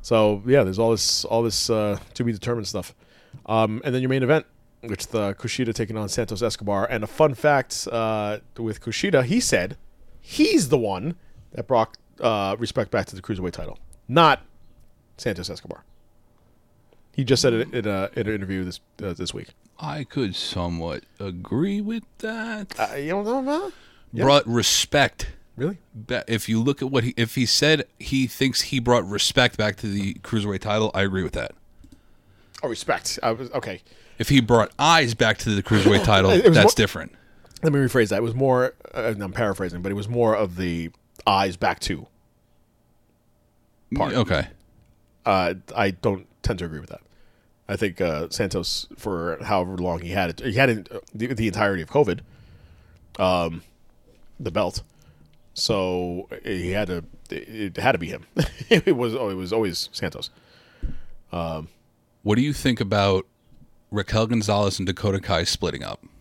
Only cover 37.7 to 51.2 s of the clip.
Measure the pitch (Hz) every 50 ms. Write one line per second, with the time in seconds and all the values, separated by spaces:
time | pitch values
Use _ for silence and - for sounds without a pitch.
37.7 | 143 139 135 123 - 131 110 95 110 117 117 113 113 127 135 135 127 127 127 127
38.7 | - _ - - - - 110 117 110 101 101 92 92 - 117 104 92 - 98 87
39.7 | 85 87 87 98 98 104 101 104 120 120 117 110 107 101 107 92 87 90 92 87
40.7 | 85 85 82 82 - _ _ _ _ - - 107 98 95 98 95 87 90 - 98
41.7 | - - - - 92 69 64 - _ _ _ _ _ _ _ _ _ _ _ _
42.7 | _ _ _ _ _ _ _ _ _ _ _ _ _ _ _ _ _ _ _ _
43.7 | _ _ _ _ - - 98 - - 127 107 - 92 71 67 - - - _ _
44.7 | _ _ _ _ _ _ _ _ _ _ _ 117 98 95 90 87 92 92 - -
45.7 | - - 104 98 92 - - 113 98 92 - _ _ _ - - - 87 87 82
46.7 | 80 73 - - - - _ _ _ _ - - _ _ _ _ _ _ _ -
47.7 | 101 95 110 101 85 - 95 85 78 76 85 - - - 107 92 - 95 82 -
48.7 | - - - - - - - 107 95 85 85 87 82 - - - 104 92 90 90
49.7 | 95 90 87 90 85 82 85 85 90 98 92 85 82 - 120 131 95 120 139 127
50.7 | 113 107 87 - - 101 - - - 107